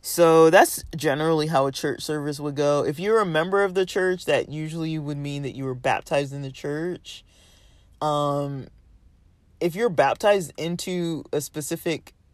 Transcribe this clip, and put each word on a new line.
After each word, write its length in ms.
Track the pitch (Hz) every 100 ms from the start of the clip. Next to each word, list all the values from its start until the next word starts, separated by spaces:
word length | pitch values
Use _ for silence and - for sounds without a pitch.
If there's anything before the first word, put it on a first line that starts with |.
so 480 | - - 165 165 160
that's 340 | 180 339 - - 160
generally 520 | 151 143 160 160 151
how 200 | 156 139
a 40 |
church 300 | 135 160 -
service 380 | - 151 147 143
would 160 | 147 143
go. 280 | 143 147
If 160 | 135 147
you're 200 | 196 226
a 60 | 190
member 380 | 156 170 196
of 120 | 202 180
the 100 | 185
church, 400 | 202 185 185 -
that 240 | 139 -
usually 480 | 151 156 165 160 160
would 200 | 143 143
mean 260 | 143 143
that 120 | 139 131
you 100 | 135
were 100 | 127
baptized 580 | 135 117 - 143 139
in 80 | 139
the 100 | 135
church. 720 | 131 147 151 175 175 - - _ _ _ _ _ _ _ _
Um, 680 | 151 147 147 143 143 139 - - _ - _ _ _ _ _ _
if 160 | 170 165
you're 140 | 240
baptized 640 | 165 135 113 214 202 147 -
into 680 | 160 175 - 180 170 156 -
a 100 | 151
specific 720 | - 156 147 165 175 151 - _ _